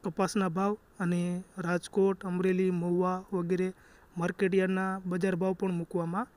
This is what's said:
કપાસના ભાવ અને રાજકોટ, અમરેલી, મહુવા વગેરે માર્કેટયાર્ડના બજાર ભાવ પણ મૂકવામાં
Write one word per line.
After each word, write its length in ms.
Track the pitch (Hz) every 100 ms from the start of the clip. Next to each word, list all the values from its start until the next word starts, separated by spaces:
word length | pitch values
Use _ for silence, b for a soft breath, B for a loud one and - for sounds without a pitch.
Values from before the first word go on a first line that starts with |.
કપાસના 440 | 196 165 190 214 190
ભાવ 240 | 165 196 214 _ -
અને 220 | 175 175 175 180 185 -
રાજકોટ, 680 | 175 175 - - 196 185
અમરેલી, 460 | 190 180 185 185 185
મહુવા 540 | 175 175 175 180 185 190
વગેરે 360 | 190 170 180 185 185 B B B -
માર્કેટયાર્ડના 840 | 170 185 190 190 185 190 190 190
બજાર 320 | 185 180 196 180
ભાવ 180 | 190
પણ 180 | 190 190
મૂકવામાં 540 | 175 170 175 170 180 254